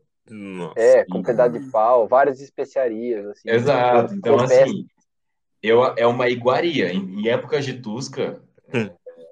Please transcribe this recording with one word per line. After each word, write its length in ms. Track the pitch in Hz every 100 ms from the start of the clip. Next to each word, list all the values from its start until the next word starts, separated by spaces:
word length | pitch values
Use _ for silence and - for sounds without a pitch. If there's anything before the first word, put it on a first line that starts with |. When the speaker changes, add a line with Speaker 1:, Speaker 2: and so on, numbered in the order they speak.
| _ _ _
Speaker 1:
Nossa. 520 | 107 98 92 82 -
Speaker 2:
É, 240 | 117 127
com 180 | - 92
pedaço 360 | 95 117 123 117
de 120 | 90
pau, 380 | 110 113 127 101
várias 320 | 127 143 131
especiarias, 840 | 139 - 131 139 127 110 120 110 101
assim. 220 | - 110
Speaker 3:
Exato. 580 | 117 127 127 123 120 117
Speaker 2:
Com 60 | 101
Speaker 3:
Então, 200 | - 120 127
Speaker 2:
pé. 140 | 127
Speaker 3:
assim, 220 | 135 98 - _ _ _ _ _ _ _
eu, 220 | 107 117 127 113
é 100 | 117
uma 220 | 123 123
iguaria. 640 | 123 117 139 170 135 90
Em, 280 | 95 95 98
em 80 | 113
épocas 360 | 131 - 147
de 100 | 127
Tusca, 680 | 117 107 113 135 - 92 - _ _ _
Speaker 1:
Hum. 140 | - - - - - 494